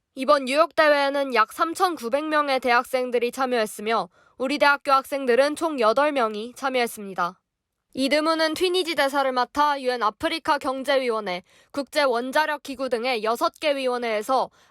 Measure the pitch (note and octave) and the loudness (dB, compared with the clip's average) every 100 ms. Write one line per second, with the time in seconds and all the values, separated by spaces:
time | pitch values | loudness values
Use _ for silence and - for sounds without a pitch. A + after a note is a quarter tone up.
0 | _ C4+ C4 D4 B3+ C#4+ E4 D#4+ D#4 C#4+ | _ -4 2 2 4 2 2 4 4 4
1 | C#4 C#4+ C#4 A3+ A3 - E4 E4 F#4 C#4+ | 2 0 0 2 0 0 -4 2 0 0
2 | A#3 C#4 D#4 D4+ C#4+ C4 B3+ A#3+ B3+ B3+ | -4 -2 0 0 2 0 2 2 2 -2
3 | B3+ A#3+ A#3+ C4 B3+ B3 G#3+ - G#3 A3+ | -2 -2 -2 -2 -2 0 -2 -4 -4 -2
4 | F3 _ _ - B3+ C#4+ C#4+ C#4+ - C4+ | -4 _ _ -8 -4 2 2 2 2 0
5 | - C#4 C4 A#3 C#4+ D4 D#4+ C#4+ A3 A3+ | 0 -4 2 2 2 0 -4 0 2 4
6 | D4 C#4 A3 G#3 A#3 - C4+ B3+ A#3 A3 | 2 2 -2 -2 -10 -8 -4 -2 -2 -6
7 | G3 F#3 F3 F#3 _ _ _ _ _ B3+ | -10 -4 -6 -6 _ _ _ _ _ -4
8 | C4+ D4 D#4 D#4+ D#4+ D#4 F4+ F4+ D#4+ D4 | 0 0 0 0 0 0 0 0 -2 0
9 | C#4 C#4+ C4+ B3+ A#3+ D4 D4 C#4 B3+ B3 | 0 0 0 0 -2 0 0 0 -2 0
10 | G#3+ - D#4+ D#4+ - C#4+ D4 C4+ C4 C4+ | -2 -2 -4 -2 0 0 -2 -4 0 0
11 | B3+ A3 G3 F3+ - _ _ C#4+ C4 D4+ | 2 -2 -4 -8 -10 _ _ -8 -4 0
12 | C#4 A#3 B3+ D4+ D#4 D4 - B3+ C4 A#3 | 2 0 0 0 0 -4 -8 -8 -4 -2
13 | B3+ A#3 G#3+ A#3+ E4+ - D#4 C#4 B3+ B3 | -2 -2 -2 0 -2 -2 -2 0 -2 -2
14 | A#3+ G#3+ G#3+ C4 F#3 - _ | -2 -4 0 0 0 -8 _